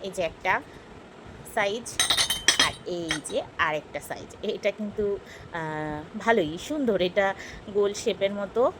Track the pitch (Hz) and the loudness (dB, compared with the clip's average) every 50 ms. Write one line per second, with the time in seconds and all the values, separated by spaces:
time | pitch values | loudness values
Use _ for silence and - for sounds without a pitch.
0 | - 196 180 - 175 160 - - - 185 196 233 285 - - - - - - - | -6 -6 -2 0 0 0 0 -2 2 2 2 2 0 -4 -16 -18 -18 -18 -18 -18
1 | - - - - - - - - - - - 226 208 202 202 240 233 - - - | -18 -18 -18 -16 -16 -16 -14 -14 -14 -4 0 0 2 2 0 -2 -6 -8 0 0
2 | - - - - - - - - - - - - - 156 147 - - - 180 175 | 2 2 4 2 2 2 0 2 2 2 4 6 4 2 2 -2 -6 -4 -4 -2
3 | 170 165 156 151 - - 185 233 - - - - 175 165 151 151 147 - - 143 | 0 0 -2 -2 -2 -2 -2 -2 -2 -2 2 2 4 4 4 0 -4 -4 -8 -8
4 | - - - 101 - - - - - 202 - 190 - 208 202 - 214 208 202 - | -6 -6 -8 -8 -8 -12 -12 -4 -2 -2 -2 2 0 0 0 0 -4 -4 -2 0
5 | 208 202 202 196 - - - - - - - 170 160 156 156 156 156 151 151 151 | 0 0 0 -2 -4 -12 -16 -16 -14 -8 -6 -4 -2 -2 -2 -2 -4 -4 -4 -6
6 | 151 165 - 220 185 226 233 226 175 151 156 180 - - 294 311 277 233 208 175 | -8 -8 -10 -2 4 4 6 6 6 2 0 -6 -6 -4 -2 0 2 2 4 4
7 | 180 185 185 208 196 196 196 - - - - - - - 196 202 202 202 202 - | 2 4 4 4 4 4 2 -2 -8 -12 -12 -12 -12 -2 2 2 4 4 2 0
8 | - 233 196 185 196 196 202 202 202 190 196 226 247 311 - | 0 0 0 2 2 0 2 0 -4 -2 2 4 4 4 2